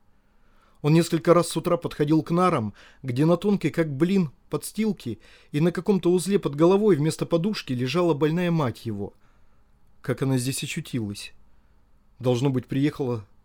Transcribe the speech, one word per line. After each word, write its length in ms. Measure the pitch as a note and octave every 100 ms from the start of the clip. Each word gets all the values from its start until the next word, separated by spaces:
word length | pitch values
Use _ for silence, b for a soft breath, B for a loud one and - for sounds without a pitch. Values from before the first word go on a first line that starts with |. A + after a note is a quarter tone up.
| _ _ _ _ _ _ _ _
Он 100 | D3
несколько 400 | E3 E3 E3 F3
раз 160 | E3+ E3
с 80 | E3
утра 180 | E3+ E3+
подходил 460 | C3+ - D3 D#3+
к 80 | -
нарам, 460 | E3+ F3+ D#3 G#2+ b b b
где 240 | C3 B2 D#3
на 100 | E3+
тонкой, 360 | G3+ G3 D#3
как 200 | E3 D#3+
блин, 380 | C3 F3 G3 D#3 - -
подстилке 640 | D3 - - A3 F#3+ A#2+ G#2+ b b b
и 80 | D3
на 120 | E3+
каком-то 400 | F3+ F3 F#3+ E3+
узле 260 | F3+ F3 G3
под 160 | D3+
головой 440 | C#3+ E3+ G3 G#3+ D3+
вместо 280 | D#3 - D#3
подушки 480 | E3+ F#3+ G#3 -
лежала 400 | B2 B2+ E3 F3
больная 380 | C#3+ D3+ E3 F3
мать 340 | E3 C3 - A2+
его. 300 | G2+ G2+ _ _ _ - _ _ _ - -
Как 220 | - B2
она 160 | C3+ C3
здесь 240 | B2+ B2+
очутилась? 680 | C#3+ - - B2+ G#2 G2+ - - - - _ _ _ _ _ -
Должно 320 | A#2+ A#2+ C#3+
быть, 160 | B2+ -
приехала 580 | C3+ D3 - C3 A#2+ G2+ _